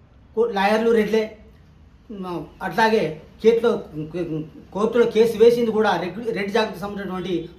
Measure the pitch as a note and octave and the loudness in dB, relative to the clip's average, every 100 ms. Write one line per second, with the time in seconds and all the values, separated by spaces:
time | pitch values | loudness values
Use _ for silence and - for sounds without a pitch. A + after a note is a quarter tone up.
0 | _ - - A3 A#3 G3 G3+ A3 A#3 G#3+ | _ -20 -8 -2 0 0 2 2 2 2
1 | G3+ A3 G#3+ - - - - - - - | 2 0 -2 -8 -20 -20 -20 -20 -20 -20
2 | - G3+ F#3 F3 - - F#3 E3+ A3 A3 | -18 -12 -10 -10 -12 -12 -6 0 2 2
3 | D#3 - - - A3 A#3 A#3 G3+ - D#3 | 0 -6 -16 0 2 4 2 -2 -4 -10
4 | D#3 E3+ E3 D#3 - - - F#3+ A3 B3 | -10 -8 -6 -6 -8 -14 -12 -4 0 2
5 | A3+ G#3 A3+ G#3+ A#3 A#3+ A3+ G#3+ G#3 F3 | 2 4 2 6 6 6 2 2 0 0
6 | F3 F#3 A#3 F3+ G3+ A3 G3+ F3 G3+ G3 | -4 -8 -6 -6 -2 -2 -2 -4 -10 -10
7 | F#3+ F#3 F3+ E3 E3 | -8 -8 -6 -6 -6